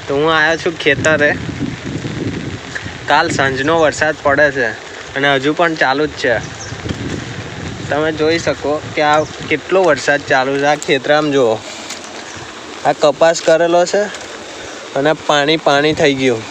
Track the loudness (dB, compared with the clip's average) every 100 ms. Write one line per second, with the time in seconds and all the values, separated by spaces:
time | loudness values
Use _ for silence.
0 | -2 0 2 4 4 2 -2 -2 0 2
1 | 4 4 2 0 -6 -6 -6 -6 -8 -8
2 | -8 -6 -6 -6 -8 -10 -10 -10 -10 -12
3 | 0 2 2 0 0 0 0 4 2 2
4 | -2 0 0 4 4 2 -2 -4 -12 -14
5 | -10 -2 2 2 2 2 0 2 0 2
6 | -2 -2 0 0 -2 -12 -12 -10 -8 -6
7 | -6 -8 -8 -10 -12 -10 -10 -10 -4 -2
8 | 0 0 0 2 0 -2 -2 -4 -4 0
9 | 2 4 2 -6 -4 -4 0 2 4 2
10 | 2 0 2 0 2 0 2 0 2 0
11 | 4 2 4 2 2 2 -4 -14 -14 -14
12 | -14 -14 -14 -14 -16 -16 -16 -4 -2 2
13 | 2 4 4 4 4 4 4 4 4 2
14 | -2 -6 -14 -14 -14 -14 -14 -14 -8 0
15 | 0 0 0 2 4 2 4 4 4 4
16 | 2 4 2 0 -4